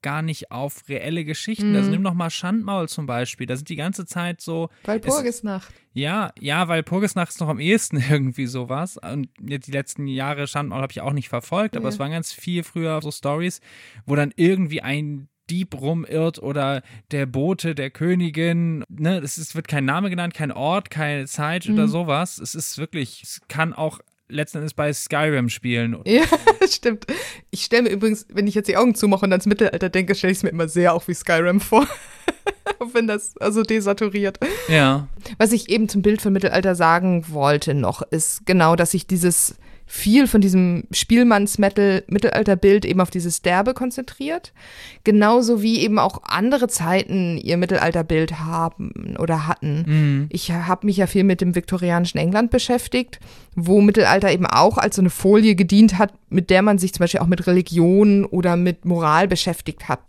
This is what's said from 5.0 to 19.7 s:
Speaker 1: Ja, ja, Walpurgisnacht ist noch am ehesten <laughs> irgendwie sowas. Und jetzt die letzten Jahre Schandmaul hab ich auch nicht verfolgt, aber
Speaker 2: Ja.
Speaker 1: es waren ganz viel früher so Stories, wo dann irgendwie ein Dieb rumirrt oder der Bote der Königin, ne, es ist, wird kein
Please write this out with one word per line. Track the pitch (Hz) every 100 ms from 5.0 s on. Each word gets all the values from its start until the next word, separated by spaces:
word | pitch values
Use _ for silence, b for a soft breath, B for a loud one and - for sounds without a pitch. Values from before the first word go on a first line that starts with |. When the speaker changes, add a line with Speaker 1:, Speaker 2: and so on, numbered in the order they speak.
| 226 294 247 233 208 190 - b b
Speaker 1:
Ja, | 127 143 196 196 -
ja, | 139 151 175
Walpurgisnacht | 165 156 180 202 - 170
ist | -
noch | 156
am | 143
ehesten | 156 220 - 147 131
<laughs> |
irgendwie | 147 131 123 127
sowas. | 127 123 131 180 -
Und | - 139 131 _ -
jetzt | 143 139
die |
letzten | 139 143 - 143
Jahre | 131 135 143 143
Schandmaul | 147 143 113
hab | 135
ich | -
auch | 139
nicht | 143 -
verfolgt, | 120 - 175 214 -
aber | 220
Speaker 2:
Ja. |
Speaker 1:
es | 208
waren | 180
ganz | 165 160
viel | - - 175
früher | 165 175 165 156
so | 156
Stories, | - 143 147 180 - B B B B 107
wo | 147
dann | 147 -
irgendwie | 170 190 170 160
ein | 120 143 151 147 139 _ -
Dieb | 170 185 131
rumirrt | 135 165 151 156 165 160
oder | - 143 135 139 b 110 -
der | 143 135
Bote | 127 156 190 165 147
der | 135
Königin, | - 165 180 170 151 165 170 170 160 -
ne, | 147 156 185
es | 139 -
ist, | 156 160
wird |
kein | -